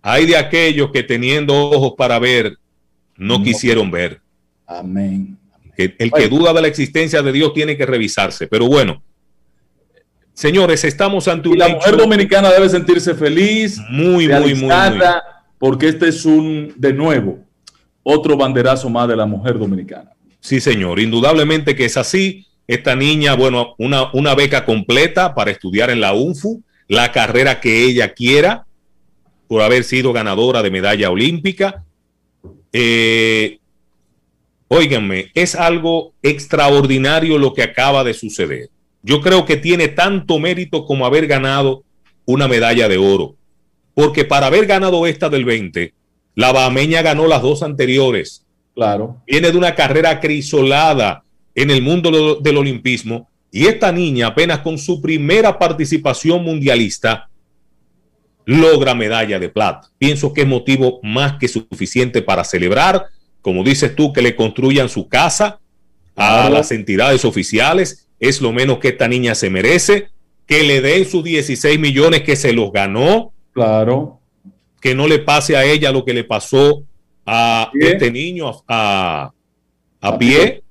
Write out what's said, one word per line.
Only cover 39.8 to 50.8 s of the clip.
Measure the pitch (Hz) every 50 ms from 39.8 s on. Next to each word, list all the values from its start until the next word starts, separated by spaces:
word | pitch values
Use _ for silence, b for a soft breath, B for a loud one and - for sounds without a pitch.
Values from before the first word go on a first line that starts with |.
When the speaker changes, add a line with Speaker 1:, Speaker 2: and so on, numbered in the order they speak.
| 165 147
Speaker 1:
tanto | - - 175 196 202 190 147 - 170 156
mérito | 151 175 180 175 180 165 - 160 151
como | - 143 139 131
haber | 123 135 156 160
ganado | 143 143 135 135 135 135 139 139 135 131 - _ _ _ _ _ _ _ _ _
una | - 127 135 143
medalla | 131 123 117 117 117 117 117 117
de | 107 95
oro, | 92 98 98 98 92 82 69 - _ _ _ _ _ _ _ _ _ _ _ _
porque | - 151 147 147 160 139
para | 143 147 139 139
haber | 135 147 202 220
ganado | 196 202 190 190 190 180 170 170 170
esta | 151 - - 156
del | 147 135 123
veinte, | 120 117 113 101 90 - 87 85 80 _ _ _ _ _ _ _ _ _
la | 107 110 127 131
bahameña | 131 131 127 127 131 139 156 160 165 160
ganó | 165 151 147 160
las | 165 160 131 113
dos | 131 147 143 170
anteriores. | 151 147 135 131 123 127 135 135 131 120 98 - - - - _ _ _ _ _ _ _
Speaker 2:
Claro. | - 117 107 101 101 107 120 123 - _
Speaker 1:
Viene | - 135 151 165 170
de | 165 180
una | 180 175 165
carrera | - 151 131 135 156 160 165
acrisolada | 160 143 - 156 151 151 139 - - 147 135 135 139 143